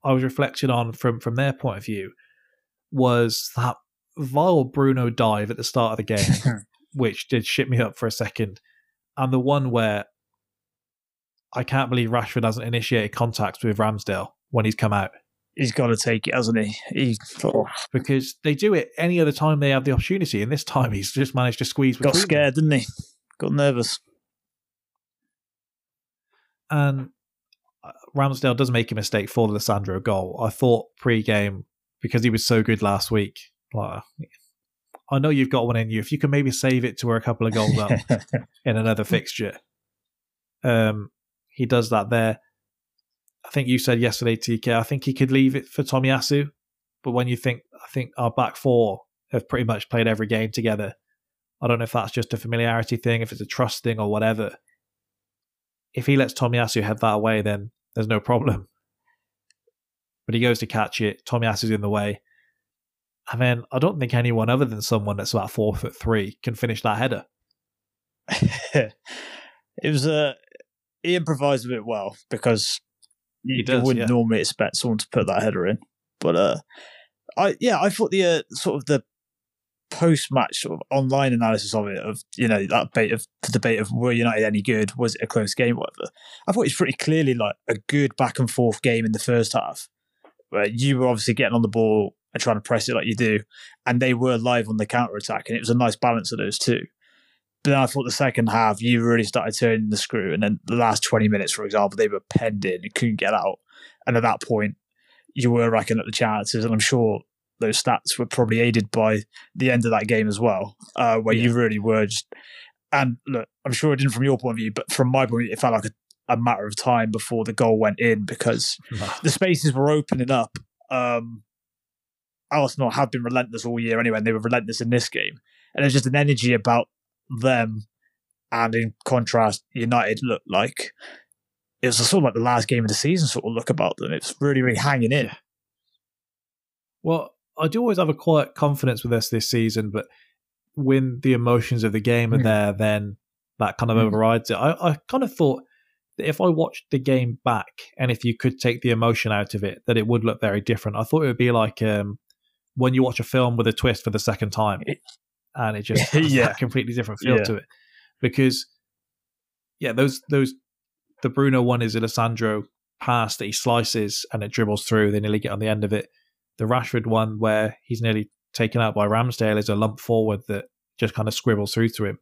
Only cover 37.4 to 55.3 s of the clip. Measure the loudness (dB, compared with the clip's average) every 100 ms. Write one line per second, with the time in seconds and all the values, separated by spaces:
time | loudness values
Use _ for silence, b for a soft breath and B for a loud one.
37.4 | 0 2 2 2 2 -2 0 -2 -2 -8
38.4 | -8 _ -2 0 2 0 0 -2 -2 -8
39.4 | -8 -8 _ _ _ _ _ _ _ _
40.4 | _ _ 0 2 2 0 -8 _ _ _
41.4 | _ -6 0 2 2 0 2 2 2 -2
42.4 | _ _ _ _ _ _ _ _ _ _
43.4 | -6 -4 0 0 2 2 2 0 -2 -2
44.4 | -2 -2 0 0 0 -4 -4 0 2 4
45.4 | 4 2 -6 -6 -2 0 2 0 2 0
46.4 | 0 _ _ _ _ _ -4 -2 -2 -2
47.4 | -2 -4 _ -20 -10 -8 -8 -4 -2 0
48.4 | -2 -2 2 2 2 -2 _ _ _ -6
49.4 | -4 -2 -2 -2 -2 0 0 0 -2 -2
50.4 | -2 -2 -2 -2 -6 -10 _ _ _ _
51.4 | _ _ -2 0 0 -4 -4 -6 -4 -6
52.4 | -4 -2 0 0 -2 -2 0 -2 -4 -8
53.4 | -10 -2 -2 -2 -4 -2 -2 2 0 0
54.4 | -4 -8 _ _ _ _ _ _ _